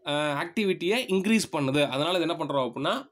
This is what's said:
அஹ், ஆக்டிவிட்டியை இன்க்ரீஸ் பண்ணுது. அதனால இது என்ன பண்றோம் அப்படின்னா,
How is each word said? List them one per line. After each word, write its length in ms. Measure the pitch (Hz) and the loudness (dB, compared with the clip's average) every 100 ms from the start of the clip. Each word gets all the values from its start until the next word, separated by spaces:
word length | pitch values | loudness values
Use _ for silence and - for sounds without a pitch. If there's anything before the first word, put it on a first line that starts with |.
| - | -4
அஹ், 300 | 147 151 143 | -2 0 -2
ஆக்டிவிட்டியை 600 | 170 - 196 165 170 233 240 | -4 0 0 0 0 0 0
இன்க்ரீஸ் 360 | 190 196 220 - | 0 4 2 2
பண்ணுது. 360 | 156 135 147 139 | 0 2 2 2
அதனால 320 | 135 156 185 | 0 0 0
இது 100 | 160 | 0
என்ன 40 | |
பண்றோம் 380 | 160 147 139 123 | -2 -2 0 -2
அப்படின்னா, 360 | 135 151 247 - | -2 -2 -2 -4